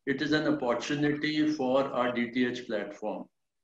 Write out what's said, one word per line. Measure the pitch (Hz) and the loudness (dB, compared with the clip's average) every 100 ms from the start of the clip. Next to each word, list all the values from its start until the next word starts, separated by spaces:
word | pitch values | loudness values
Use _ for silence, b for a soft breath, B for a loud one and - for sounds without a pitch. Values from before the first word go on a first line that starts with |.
| 139 | -4
it | 139 | -2
is | 151 | 0
an | 151 151 | 2 2
opportunity | - 123 113 - 143 147 147 151 151 151 | 0 0 0 -2 0 2 2 0 2 2
for | 139 127 135 | 2 2 2
our | 131 127 123 | 2 0 0
D | 120 117 | 0 0
T | 127 123 | 2 0
H | - - | 0 -4
platform | 107 101 - 107 92 - _ _ _ | -4 -4 -6 -6 -6 -10 _ _ _